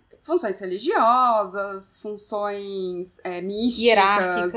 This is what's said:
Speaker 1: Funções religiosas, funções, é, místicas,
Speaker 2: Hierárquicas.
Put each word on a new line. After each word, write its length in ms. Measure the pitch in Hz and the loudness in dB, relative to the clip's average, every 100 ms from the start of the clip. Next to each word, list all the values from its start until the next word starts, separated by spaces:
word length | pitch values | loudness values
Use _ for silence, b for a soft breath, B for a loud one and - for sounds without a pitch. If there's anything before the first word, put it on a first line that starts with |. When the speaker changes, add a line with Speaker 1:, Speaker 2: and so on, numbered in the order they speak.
| _ - | _ -18
Speaker 1:
Funções 360 | - 349 214 190 | -4 -2 -2 -4
religiosas, 1400 | 185 190 277 415 233 254 247 220 190 196 196 190 - - | -6 -4 -2 2 4 4 4 2 0 -4 -6 -6 -6 -6
funções, 1120 | 214 208 - 208 208 202 202 196 185 175 185 - | -8 -8 -6 -4 -4 -6 -6 -6 -4 -6 -6 -6
é, 160 | 185 175 | -6 -6
místicas, 420 | 185 208 240 240 | -6 -2 -2 2
Speaker 2:
Hierárquicas. 720 | 233 208 196 202 185 175 180 | 6 6 6 4 2 0 0